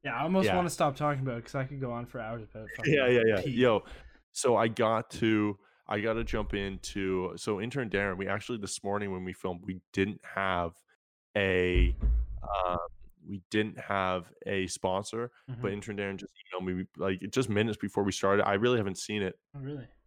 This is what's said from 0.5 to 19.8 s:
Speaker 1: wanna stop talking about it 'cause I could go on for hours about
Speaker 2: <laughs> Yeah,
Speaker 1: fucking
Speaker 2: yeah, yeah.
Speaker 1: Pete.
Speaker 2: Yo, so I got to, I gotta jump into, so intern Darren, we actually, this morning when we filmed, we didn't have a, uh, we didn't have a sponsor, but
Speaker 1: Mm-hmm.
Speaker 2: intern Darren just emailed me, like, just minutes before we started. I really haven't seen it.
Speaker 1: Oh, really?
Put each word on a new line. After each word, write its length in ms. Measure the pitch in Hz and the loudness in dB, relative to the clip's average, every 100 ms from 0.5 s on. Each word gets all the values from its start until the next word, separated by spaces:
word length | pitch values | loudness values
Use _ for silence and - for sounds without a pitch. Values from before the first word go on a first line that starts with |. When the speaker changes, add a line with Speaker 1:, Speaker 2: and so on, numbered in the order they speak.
| 185 | 4
Speaker 1:
wanna 120 | 175 | 0
stop 260 | - 156 139 | 2 0 2
talking 260 | 147 139 | -2 0
about 160 | 131 117 | -2 -6
it 80 | 117 | -6
'cause 100 | 139 | -6
I 80 | 131 | -6
could 140 | 143 | -6
go 120 | 127 | -6
on 140 | 120 120 | -6 -8
for 140 | 123 | -8
hours 240 | 110 117 | -8 -8
about 240 | 107 110 110 - | -10 -14 -12 -2
Speaker 2:
<laughs> 100 | - | 2
Yeah, 200 | 147 127 | 4 6
Speaker 1:
fucking 100 | 123 | 8
Speaker 2:
yeah, 60 | 113 101 | 6 4
yeah. 60 | |
Speaker 1:
Pete. 140 | 90 117 | 2 4
Speaker 2:
Yo, 280 | 123 104 - - - - _ | 6 4 0 -18 -20 -20 _
so 220 | - 123 110 | 0 4 4
I 100 | 113 | 4
got 420 | 113 110 113 - | 2 2 2 -2
to, 460 | - 113 110 104 101 _ _ - | 0 2 4 2 -2 _ _ -4
I 120 | 104 | -2
gotta 220 | 110 113 | 0 0
jump 300 | 117 113 104 | 0 -2 0
into, 800 | 101 98 95 - 101 95 92 90 87 | -2 -2 -6 -8 -2 0 0 -2 -4
so 240 | - 101 | -4 -2
intern 280 | 117 139 113 | -2 -4 -2
Darren, 280 | 98 101 92 | -2 -2 -2
we 100 | 95 | -2
actually, 300 | 101 - 120 | -4 -4 -8
this 260 | 101 - | -6 -6
morning 280 | 101 101 101 | -4 -2 -2
when 120 | 92 | -4
we 80 | 92 | -6
filmed, 280 | 87 92 87 90 | -6 -6 -6 -8
we 140 | 92 _ | -10 _
didn't 280 | - 98 87 - 98 | -2 -2 -2 -8 -2
have 380 | 98 87 85 - _ _ _ _ _ 104 | 0 0 -2 -6 _ _ _ _ _ 0
a, 600 | 95 92 90 90 - - - - - - | 2 4 4 4 4 4 2 2 0 -8
uh, 340 | 104 98 90 87 85 - - _ - | -6 -2 0 -2 -6 -14 -20 _ -12
we 140 | 98 _ | -12 _
didn't 260 | 107 107 - | -2 -2 -6
have 520 | - 98 92 92 85 _ - | -2 0 2 0 -4 _ -4
a 220 | 98 92 | -2 -2
sponsor, 640 | - 95 92 107 113 120 _ - | -2 -2 -2 -4 -8 -8 _ -14
but 100 | 117 | -6
Speaker 1:
Mm-hmm. 100 | 110 | -4
Speaker 2:
intern 300 | 101 107 101 | -6 -8 -6
Darren 200 | 101 98 | -6 -6
just 140 | 98 _ - | -12 _ -10
emailed 100 | 92 92 92 | -6 -4 -4
me, 80 | 92 - | -6 -4
like, 220 | 98 95 98 | -4 -2 -2
just 180 | 131 117 | -2 0
minutes 280 | 104 113 107 | 0 0 -2
before 260 | 104 - | -2 0
we 80 | 101 | 0
started. 360 | - 98 101 101 | 2 2 4 4
I 60 | |
really 240 | 98 120 123 | 2 2 2
haven't 200 | 98 90 | 0 -4
seen 240 | - 107 | -6 -2
it. 160 | 95 - _ 143 | -4 -6 _ -12
Speaker 1:
Oh, 40 | |
really? 280 | 135 147 | -10 -10